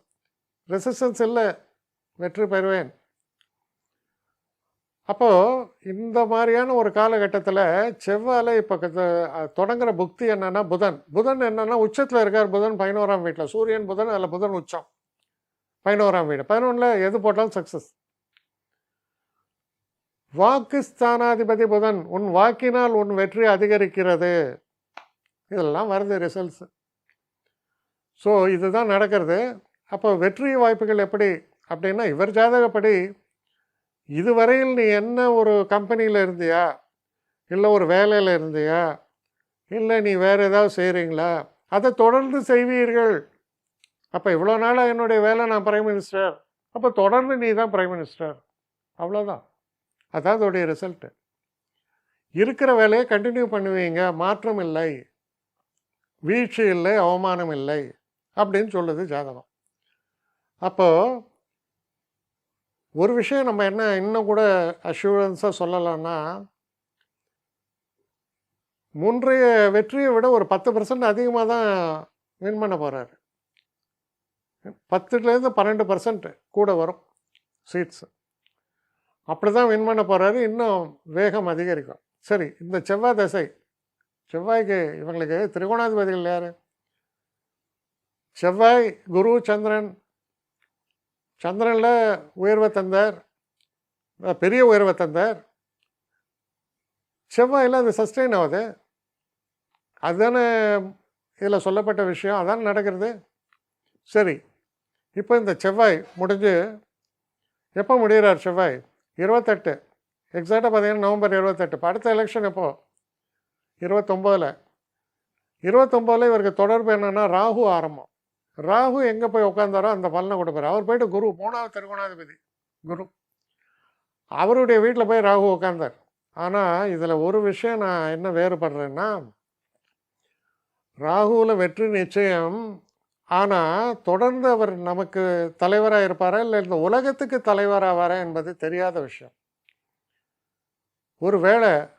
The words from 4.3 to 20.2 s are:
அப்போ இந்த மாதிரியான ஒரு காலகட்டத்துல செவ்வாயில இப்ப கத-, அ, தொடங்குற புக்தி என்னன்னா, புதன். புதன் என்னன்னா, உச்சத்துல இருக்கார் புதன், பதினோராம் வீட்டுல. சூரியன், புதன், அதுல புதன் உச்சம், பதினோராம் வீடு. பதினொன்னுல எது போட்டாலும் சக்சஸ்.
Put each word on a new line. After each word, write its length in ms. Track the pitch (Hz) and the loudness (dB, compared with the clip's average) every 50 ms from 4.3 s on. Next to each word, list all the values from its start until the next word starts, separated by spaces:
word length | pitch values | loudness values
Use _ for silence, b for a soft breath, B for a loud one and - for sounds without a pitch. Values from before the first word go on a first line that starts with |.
| _ _ _ _ _ _ _ _ _ _ _ _ _ _ _ | _ _ _ _ _ _ _ _ _ _ _ _ _ _ _
அப்போ 520 | - 202 - 247 226 190 180 196 240 262 262 247 - _ _ | -10 -2 2 4 6 6 6 4 4 0 -4 -6 -10 _ _
இந்த 460 | _ 190 185 208 226 233 220 240 233 | _ -12 -10 -10 -10 -2 0 0 0
மாதிரியான 480 | 214 226 226 233 233 226 240 254 262 254 | 2 0 0 2 2 2 0 0 0 0
ஒரு 160 | 233 220 202 | 0 0 0
காலகட்டத்துல 680 | - 208 214 226 226 214 202 190 202 196 165 202 190 196 190 165 170 196 220 240 202 - - | 0 2 2 2 2 0 0 0 -2 -2 -2 0 0 2 2 2 2 0 -2 -2 -6 -8 -4
செவ்வாயில 520 | 190 202 208 226 254 247 240 233 240 233 | -4 -4 -2 -2 0 0 0 2 2 0
இப்ப 180 | 220 214 214 190 | 0 0 -2 -4
கத-, 580 | 160 180 170 160 185 180 175 170 170 170 170 165 | -4 -4 -6 -4 -2 0 0 0 0 -2 -4 -6
அ, 180 | 160 156 151 - | -8 -10 -6 -2
தொடங்குற 400 | 180 196 202 240 240 247 233 196 | -2 -2 0 0 0 -2 -2 0
புக்தி 300 | 165 180 170 - - 240 | -2 -4 -6 -6 -4 -2
என்னன்னா, 420 | 226 214 196 190 185 185 208 208 | -2 0 -2 -2 -4 -2 -4 -2
புதன். 360 | 160 180 175 208 196 151 131 - _ 147 | -2 -2 0 0 -2 -2 -6 -14 _ -4
புதன் 280 | 202 226 262 269 262 | -2 0 0 0 0
என்னன்னா, 440 | 247 226 214 220 220 220 240 226 220 | -2 -2 -2 -4 -2 -2 0 0 0
உச்சத்துல 360 | 214 220 285 277 269 247 233 | 0 0 -2 -2 0 2 2
இருக்கார் 280 | 220 202 202 220 214 190 | 2 2 2 2 0 2
புதன், 280 | 185 202 208 220 220 | 0 -2 -2 -2 -2
பதினோராம் 460 | 185 196 196 202 208 208 196 202 185 170 | -2 -4 -2 -2 -2 0 0 0 -2 -2
வீட்டுல. 220 | 170 - 165 156 | -6 -6 -6 -8
சூரியன், 400 | 135 - 220 226 226 220 220 208 | -6 -4 -4 -2 -2 -2 -4 -4
புதன், 220 | 190 196 202 220 | -6 -4 -4 -4
அதுல 200 | 226 214 190 185 | -2 -2 -4 -4
புதன் 220 | 160 170 180 208 202 | -6 -4 -6 -4 -4
உச்சம், 420 | 196 175 - - 180 160 - _ _ _ _ _ _ _ _ _ _ _ _ _ _ _ _ _ _ _ _ | -4 -6 -8 -10 -12 -12 -12 _ _ _ _ _ _ _ _ _ _ _ _ _ _ _ _ _ _ _ _
பதினோராம் 420 | 196 208 208 208 196 185 180 160 | 0 2 4 2 2 2 2 0
வீடு. 160 | 147 143 135 131 | -2 -4 -6 -2
பதினொன்னுல 580 | - 214 233 254 254 240 240 247 240 226 196 | -2 0 0 0 0 0 0 0 0 2 2
எது 200 | 185 196 208 220 | 0 0 -2 0
போட்டாலும் 300 | 190 214 196 214 226 214 | 0 0 2 2 -2 -2
சக்சஸ். 380 | - 190 156 - - 160 - _ _ _ _ _ _ _ _ _ _ _ _ _ _ _ _ _ _ _ _ _ _ _ _ _ _ _ _ _ _ _ _ _ _ _ _ _ _ _ _ _ _ _ _ _ _ _ | -4 -8 -8 -8 -12 -14 -14 _ _ _ _ _ _ _ _ _ _ _ _ _ _ _ _ _ _ _ _ _ _ _ _ _ _ _ _ _ _ _ _ _ _ _ _ _ _ _ _ _ _ _ _ _ _ _